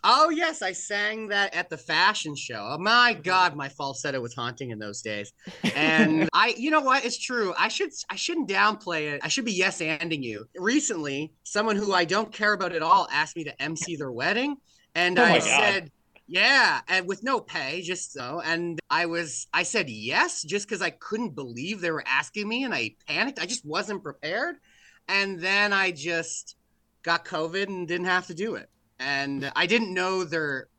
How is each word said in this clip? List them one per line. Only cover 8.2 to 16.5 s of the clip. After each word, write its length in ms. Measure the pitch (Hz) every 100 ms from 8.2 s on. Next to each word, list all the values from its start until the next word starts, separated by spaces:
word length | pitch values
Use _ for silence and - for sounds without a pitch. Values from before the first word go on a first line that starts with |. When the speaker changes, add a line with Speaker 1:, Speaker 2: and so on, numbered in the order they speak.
| - 339 247
Speaker 1:
downplay 640 | 196 208 - 185 160 151
it. 60 | 143
I 40 | 143
should 180 | 269 233
be 60 |
yes-anding 680 | 180 185 - 160 156 170 156
you. 240 | 123 104 113 -
Recently, 760 | 190 285 - 185 147 139 151 _
someone 320 | - 208 220 202
who 180 | 202
I 100 | 185
don't 260 | 165 196 214
care 220 | - 214
about 220 | 202 180
at 80 | 165
all 260 | 160 185 170
asked 240 | 143 156
me 100 | 170
to 180 | 147 -
M 140 | 143 156
C 200 | 180 151
their 160 | 139
wedding. 440 | 117 151 214 277 277 _ _ _
And 240 | 165 180 180
Speaker 2:
Oh 60 |
Speaker 1:
I 60 | 170
Speaker 2:
my 80 | 143
God. 60 | 104
Speaker 1:
said, 440 | 135 120 98 160 _ _ _ -
"Yeah," 560 | 180 226